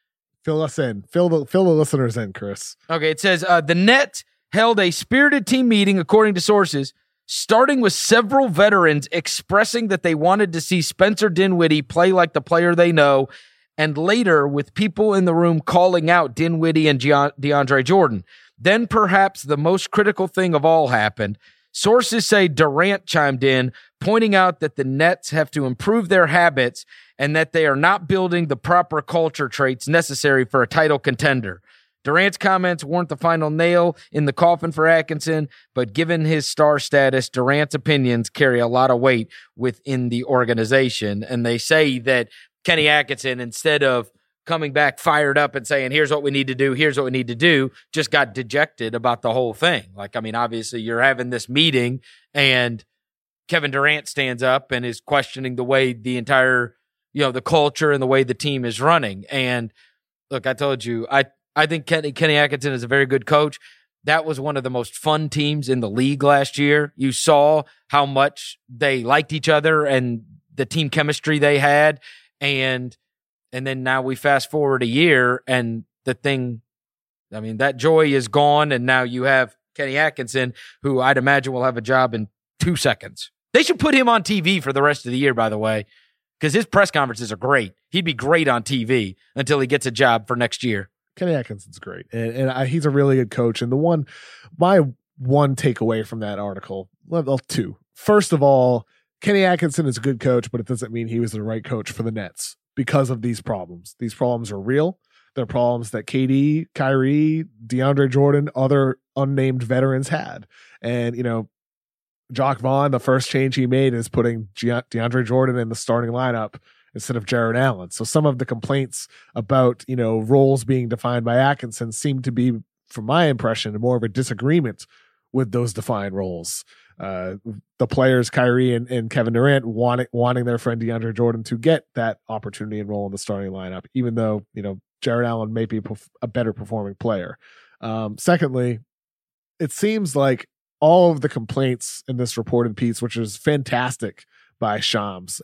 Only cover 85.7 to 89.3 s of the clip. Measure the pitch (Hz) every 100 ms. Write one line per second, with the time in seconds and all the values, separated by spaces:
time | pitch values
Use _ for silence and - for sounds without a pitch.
85.7 | 110 104 _ _ _ _ _ 151 165 220
86.7 | - 196 151 135 110 117 101 127 139 101
87.7 | - _ 175 170 123 127 165 147 120 110
88.7 | 135 113 131 98 92 _